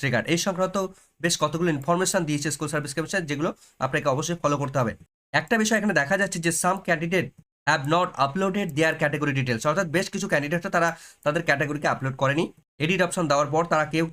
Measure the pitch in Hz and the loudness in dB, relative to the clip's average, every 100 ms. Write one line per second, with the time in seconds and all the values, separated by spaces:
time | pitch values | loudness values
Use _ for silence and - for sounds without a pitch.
0 | 139 120 104 170 202 180 185 196 190 - | 0 0 0 0 0 -2 -2 -2 -4 -8
1 | _ _ 165 - 151 160 175 143 135 175 | _ _ -2 0 0 2 0 0 0 0
2 | 185 196 156 147 156 - 151 156 143 160 | 2 0 0 -2 -2 -4 -4 -4 -4 -6
3 | 160 196 156 147 175 - - - 131 147 | -4 -4 -2 -2 -2 -4 -12 -6 -4 0
4 | 143 131 123 170 147 143 147 135 113 87 | 0 0 -2 -2 0 0 0 0 -2 -4
5 | - _ _ 147 160 226 214 220 208 160 | -12 _ _ -2 2 2 2 2 2 2
6 | 139 196 190 175 165 165 180 190 185 160 | 2 2 0 0 -2 0 0 0 0 -2
7 | 170 185 - - _ _ - 156 139 165 | 0 -2 -2 -8 _ _ 0 0 2 2
8 | 180 - 135 180 190 202 196 139 160 156 | 2 0 0 2 0 0 -2 2 0 2
9 | 151 147 147 135 127 117 151 165 175 160 | 0 0 0 0 0 0 0 0 0 0
10 | 190 190 190 156 143 170 190 175 165 160 | -2 -4 0 0 0 -2 0 0 0 -2
11 | - - 147 160 160 143 147 147 156 123 | -12 -6 -2 0 2 0 0 -2 -2 0
12 | 135 131 135 143 190 - _ - 151 185 | -2 0 0 2 -2 -6 _ -4 -2 2
13 | 175 190 156 143 143 156 170 165 151 160 | 0 0 2 2 2 0 2 0 2 0
14 | 165 | -2